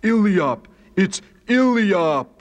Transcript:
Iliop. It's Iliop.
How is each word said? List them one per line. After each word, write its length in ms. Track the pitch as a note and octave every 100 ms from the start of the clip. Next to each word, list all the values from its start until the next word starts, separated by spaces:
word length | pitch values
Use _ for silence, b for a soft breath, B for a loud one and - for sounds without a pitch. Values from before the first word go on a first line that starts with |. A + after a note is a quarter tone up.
Iliop. 640 | G#3+ A3+ G#3 F#3 D3 B2 - b b -
It's 240 | F#3+ - b b -
Iliop. 880 | B3 B3+ A#3+ G#3+ F#3 D#3+ C#3+ B2+ _